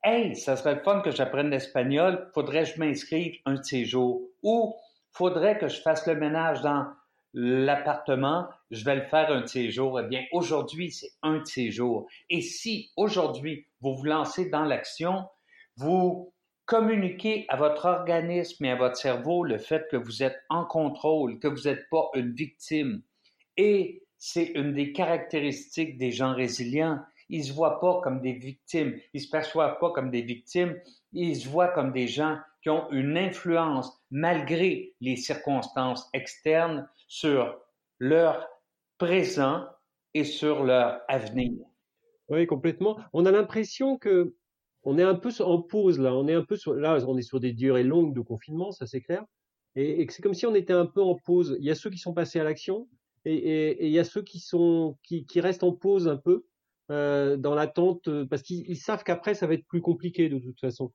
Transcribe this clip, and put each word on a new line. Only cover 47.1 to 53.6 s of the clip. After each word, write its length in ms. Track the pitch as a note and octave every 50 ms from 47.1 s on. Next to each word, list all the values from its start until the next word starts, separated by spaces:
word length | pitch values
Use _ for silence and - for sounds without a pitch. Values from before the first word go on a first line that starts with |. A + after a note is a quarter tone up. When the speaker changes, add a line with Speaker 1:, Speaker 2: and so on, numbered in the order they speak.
| C3+ C3
Speaker 2:
est 40 |
sur 180 | A#2+ - - C3
des 140 | B2 B2+ A#2+
durées 300 | A2+ B2 C3+ C3 B2+ B2
longues 320 | C3 D3 E3+ E3+ D#3 C#3
de 60 | C3
confinement, 500 | A#2 - A#2+ A2 - - D3+ D#3+ F3+ G3+
ça 140 | F#3+ - C3
c'est 160 | A#2 - C3+
clair. 220 | B2 _ E3+ F#3+ A3 _ _ _ _ _ _ _ _ _ _
Et, 260 | C3 C#3 D3+ D3+ E3
et 40 | D#3+
que 80 | - -
c'est 80 | -
comme 120 | F3 G3+ G3
si 120 | F3 -
on 100 | - A3
était 180 | G3+ F3+ F3+ F#3
un 120 | F3+ F3
peu 160 | E3+ - G3
en 140 | G3 F#3 F3+
pause. 400 | F3+ _ - F3 F3+ F3 D3 C3+ -
Il 60 | C#3
y 60 | C#3+
a 40 | D#3
ceux 140 | D3+ - A3
qui 100 | F#3+ F3
sont 140 | - F3+ E3+
passés 260 | E3+ E3+ - - E3+
à 40 | D#3
l'action 440 | D#3 D#3 - - - F#3+ G#3+ A#3+ B3+ _ _ _ _ _ _ _
et, 100 | E3 D#3
et, 480 | D#3 - D#3+ D#3 D#3